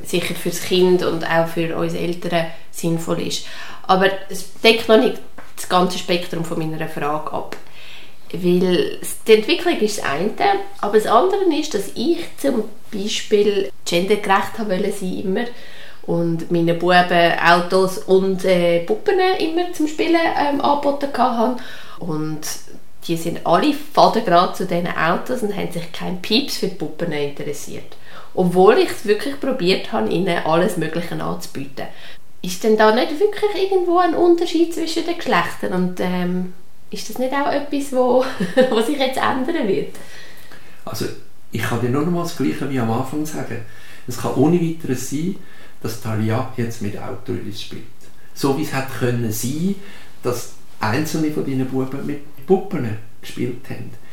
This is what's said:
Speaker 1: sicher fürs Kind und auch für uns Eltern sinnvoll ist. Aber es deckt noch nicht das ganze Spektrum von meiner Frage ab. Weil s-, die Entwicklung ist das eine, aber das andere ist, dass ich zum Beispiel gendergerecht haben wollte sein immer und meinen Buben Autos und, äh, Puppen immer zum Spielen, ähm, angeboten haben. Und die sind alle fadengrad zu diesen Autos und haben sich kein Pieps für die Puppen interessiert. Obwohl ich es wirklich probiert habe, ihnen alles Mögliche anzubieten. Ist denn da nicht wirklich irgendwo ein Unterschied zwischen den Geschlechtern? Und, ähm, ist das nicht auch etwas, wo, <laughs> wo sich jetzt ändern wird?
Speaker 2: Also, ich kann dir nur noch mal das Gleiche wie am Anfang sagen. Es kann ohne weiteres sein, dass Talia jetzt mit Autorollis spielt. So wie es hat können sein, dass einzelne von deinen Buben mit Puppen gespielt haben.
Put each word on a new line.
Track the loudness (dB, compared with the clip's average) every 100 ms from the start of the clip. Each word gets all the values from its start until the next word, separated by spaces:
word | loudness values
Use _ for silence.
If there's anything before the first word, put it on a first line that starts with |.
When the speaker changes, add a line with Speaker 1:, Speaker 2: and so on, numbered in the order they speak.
| -2
Speaker 1:
sicher | -2 0
fürs | -2 -4 -4
Kind | 2 4 6 6
und | 4 0 2
auch | 2 2
für | 0 -2 -2
uns | -2
Eltern | -2 -2 -2 0 0 -2 -6 -8
sinnvoll | -4 -2 0 0 -2 -2
ist. | -4 -6 -8 -8 -6
Aber | 2 4 4 2 -4
es | -6 -6 4
deckt | 4 4 6
noch | 6
nicht | 6 0 -6 -8 -8 -8
das | 0
ganze | 2 2 0
Spektrum | 0 -2 -2 -4 -4
von | -4
meiner | -4 -4 -6
Frage | -4 -2 -2 -4
ab. | -4 -6 -8 -8 -8 -8 -8 -8 -8 -8
Weil | -2 2 4 4 2 0 -4
s-, | -6 -2 6
die |
Entwicklung | 6 6 0 0 0
ist | 0 0
das | -2
eine, | -2 -2 2 2 2 -2 -4
aber | 2 2
das | 6
andere | 4 4 2 2
ist, | 2 0
dass | -2 -4 -2
ich | 0 0 -2 -2
zum | 0 0 -2 -6 -6
Beispiel | -4 -4 -4 2 4 4 2 -2 -4 0
gendergerecht | 2 4 2 4 2 2 -4
haben | -2
wollte | 0 0
sein | -2 -4 -2
immer | -2 -2 -4 -6 -8 -8 -8 -8
und | -2 0 0 -2 0
meinen | 2 2 2
Buben | 6 6 6 4 4 4
Autos | 4 4 4 2 2 0
und, | 4 4 4 0 2
äh, | 4 4 2 0
Puppen | 0 2 2 2 2
immer | 0 0 -2
zum | -2 -2
Spielen, | 0 2 4 4 2
ähm, | 2 2
angeboten | 2 2 2 0 -2 2
haben. | 2 2 0 0 -6 -10 -8 -8
Und | -4 -4 -4 -4 -6 -6 -8 -8 -8 -8 -4
die | -2
sind | -2 -2 2
alle | 4 4
fadengrad | 0 0 6 6 6 4 4 4 0
zu | -2
diesen | -2 -2 0
Autos | 0 0 -2 -2
und | -2 -4
haben | -4
sich | -4 -6
kein | -6 -4 -4
Pieps | 0 0 0 -4
für | -4
die | -4
Puppen | -6 -4 -4
interessiert. | -2 -4 -4 -6 -6 -8 -8 -8 -8 -8 -8 -4
Obwohl | 0 2 8 8 8
ich | 4
es | 0 0
wirklich | 0 0 -4
probiert | -2 0 2 2 0
habe, | -2 0
ihnen | 0 2 0 2
alles | 2 2 0
Mögliche | -2 -2 -4 -4
anzubieten. | -4 -4 -6 -8 -6 -8 -8 -8 -6 -6 -6 -6
Ist | -6 0
denn | 2 6
da | 6
nicht | 6 0 2
wirklich | 2 2 -2 0
irgendwo | 2 2 4 4
ein | 4
Unterschied | 4 6 6 4 2 2
zwischen | 0 -4 -2 -4
den | -4
Geschlechtern? | 0 0 0 -4 -2
Und, | 0 0 0
ähm, | -2 0 0 -2 -4 -6 -8 -8 -8
ist | -6 -6
das | -4
nicht | -2
auch | 0 0
etwas, | -2 -2 -2 0
wo, | 2 4 4 2 -2 2
<laughs> | 4 4
wo | 4
sich | 2 0
jetzt | 0 2
ändern | 0 0 0 0 0
wird? | 0 -2 -6 -8 -8 -10 -8 -8 -8 -8 -8
Speaker 2:
Also, | -6 -4 -4 -6 -8 -8 -6
ich | -4
kann | -2 0
dir | 0
nur | 0
noch | 0
mal | 0
das | -2 -2
Gleiche | -2 -2 -2
wie | 0
am | 0
Anfang | 0 -2 -4 -4
sagen. | -4 -6 -6 -6 -8 -8 -8 -6
Es | -4
kann | -2 2
ohne | 4 4
weiteres | 2 -2 -4 -4 -2
sein, | -2 -2 -4 -6 -8 -8 -6
dass | -6 -4
Talia | -4 -2 0 0 -2 -4
jetzt | -4 -4
mit | -4 -4
Autorollis | -6 -6 -4 -4 -4 -6
spielt. | -6 -8 -8 -8 -8 -8 -8
So | -2 0 0
wie |
es | -2
hat | -2 -4 -2
können | 0 0 0
sein, | -2 -2 0 0 -2 -6 -8 -8 -6
dass | -4 -4 -6 -8 -8 -4
einzelne | -2 0 0 0 0
von | -2 -2
deinen | -2 0
Buben | -2 -2 -4 -6
mit | -6 -6 -8 2
Puppen | 2 2 -4 -2 -4 -6 -8
gespielt | -8 -4 -4 -4 -8
haben. | -6 -6 -8 -8